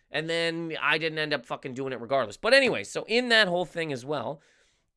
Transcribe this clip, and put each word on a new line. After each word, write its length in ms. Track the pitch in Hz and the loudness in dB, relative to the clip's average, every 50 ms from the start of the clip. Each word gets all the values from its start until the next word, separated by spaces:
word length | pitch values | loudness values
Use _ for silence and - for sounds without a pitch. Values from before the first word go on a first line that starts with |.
| _ _ | _ _
And 200 | - 143 160 160 | -6 -6 -4 -2
then 460 | 165 170 170 165 165 165 170 165 156 - | -2 0 0 -2 -2 -4 -6 -6 -6 -2
I 160 | - 143 151 | 0 2 2
didn't 220 | 165 160 165 156 156 | 2 0 -2 -2 -2
end 160 | 151 151 147 | -2 -2 -2
up 100 | 139 120 | -4 -4
fucking 300 | - 151 143 - 147 127 | -6 -10 -8 -8 -10 -8
doing 180 | 123 135 135 131 | -6 -6 -6 -6
it 80 | 113 | -8
regardless. 360 | 117 107 135 135 123 104 104 | -4 0 0 0 0 0 -4
But 180 | - - 214 254 | -4 2 4 6
anyway, 300 | 277 269 233 160 110 101 | 6 6 6 2 0 -4
so 200 | - - 175 - - | -4 -6 -8 -4 0
in 200 | 214 233 254 247 | 0 0 2 4
that 200 | 233 220 214 185 | 4 4 4 4
whole 160 | 170 180 180 | 2 0 0
thing 280 | 175 - 170 160 160 139 | -2 -4 -6 -4 -4 -4
as 120 | 123 117 | -6 -4
well, 360 | 135 151 139 113 117 147 160 _ _ _ _ _ _ _ _ _ _ _ | -4 -4 -4 -4 -6 -8 -10 _ _ _ _ _ _ _ _ _ _ _